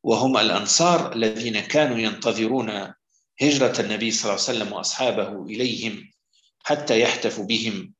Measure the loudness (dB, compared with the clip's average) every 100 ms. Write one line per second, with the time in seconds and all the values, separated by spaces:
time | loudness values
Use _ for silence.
0 | 2 2 4 4 2 2 2 4 4 4
1 | 0 0 0 0 -4 -4 0 2 2 0
2 | -2 0 -2 0 0 0 -2 -6 -8 -14
3 | _ _ _ 0 2 4 2 2 -2 -2
4 | 0 0 -2 -2 0 -2 -2 -4 -4 0
5 | 0 0 -4 -6 -10 -4 -2 -2 -6 -8
6 | -16 _ _ _ _ _ -4 -2 2 4
7 | 4 0 -4 -4 -4 -2 -2 -6 -10